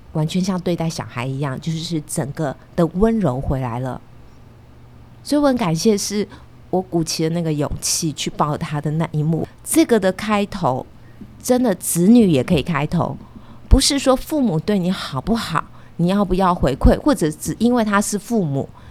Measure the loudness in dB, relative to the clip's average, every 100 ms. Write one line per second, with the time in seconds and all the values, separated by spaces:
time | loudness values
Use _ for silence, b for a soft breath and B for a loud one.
0 | -8 -4 -2 0 -2 -2 -2 -2 -2 -6
1 | -8 -6 -6 -4 -4 -4 -6 -6 -4 -6
2 | -4 -6 -6 -4 -6 -6 -6 -2 0 2
3 | 2 2 0 0 -2 -2 -4 -4 -6 -8
4 | -12 -20 -20 -20 -20 -20 -20 -20 -20 -20
5 | -20 -18 -2 2 2 2 0 0 2 2
6 | 0 -4 -4 B B -20 -4 -4 -2 -2
7 | -2 -2 -2 -2 -2 -2 -2 -4 -4 -2
8 | -2 -4 -6 -4 -4 -4 -6 -6 -4 -4
9 | -4 -2 -2 -2 -4 B -2 0 2 2
10 | 2 -2 -2 -2 -2 -2 -2 -2 -6 -16
11 | B B -20 -10 0 2 2 0 -2 2
12 | 6 8 8 4 2 0 0 -2 -2 0
13 | -2 -4 B B B B 2 4 4 2
14 | 2 2 0 0 2 0 0 0 0 -2
15 | -4 -6 -2 -2 -2 -4 -4 B B -2
16 | 0 2 2 2 2 2 0 4 4 4
17 | 4 2 0 -2 -6 -2 2 2 2 0
18 | 0 -4 -2 -2 0 -2 -4 B B